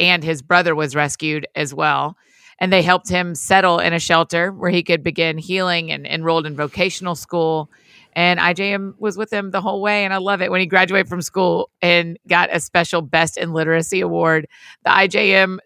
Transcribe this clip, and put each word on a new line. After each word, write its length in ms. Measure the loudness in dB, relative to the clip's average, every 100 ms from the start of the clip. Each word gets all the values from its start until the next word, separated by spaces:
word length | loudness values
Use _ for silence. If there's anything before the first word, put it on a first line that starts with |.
and 240 | 2 2
his 180 | 0 -4
brother 320 | 2 2 2
was 220 | 0 -2 0
rescued 500 | -2 -2 -4 -4 -6
as 180 | -6 -6
well. 440 | -2 0 0 -2 -8 _ _ -16 -4
And 140 | 2
they 100 | 4
helped 260 | 4 2 2
him 260 | -4 -2 -4
settle 420 | 2 4 4 4
in 140 | 2
a 80 | 0
shelter 500 | 2 2 2 0 -2
where 200 | -2 0
he 120 | 0
could 220 | 0 -2
begin 340 | -2 -2 -2 -2
healing 540 | -4 -2 0 -2 -4
and 140 | -8 -6
enrolled 380 | -4 0 0 -2
in 100 | -6
vocational 580 | -6 -2 -2 -2 -8
school. 560 | -8 -4 -2 0 -2 -6 _ _ -20 _
And 260 | 0 0 2
I 140 | 2
J 180 | 0 -2
M 220 | -4 -6 -6
was 200 | -6 -4
with 120 | -6
him 200 | -6 -4
the 100 | -4
whole 220 | -4 -2
way. 220 | 0 0 0
And 60 |
I 20 | -2
love 240 | -2 -2
it. 100 | 0
When 80 | 0
he 60 | 2
graduated 400 | 2 4 0 0
from 140 | -4
school 500 | -4 0 0 0 -4 -2
and 360 | 2 2 0 -6 0
got 220 | 2 2
a 80 | -2
special 440 | -2 -2 0 -2
Best 340 | 0 0 0 -2
in 160 | -4
Literacy 480 | -2 0 0 0 -2
Award, 480 | -2 0 2 2 -2 -16 -20 -4
the 60 | 2
I 140 | 4 4
J 280 | 2 2
M 260 | 4 2 -2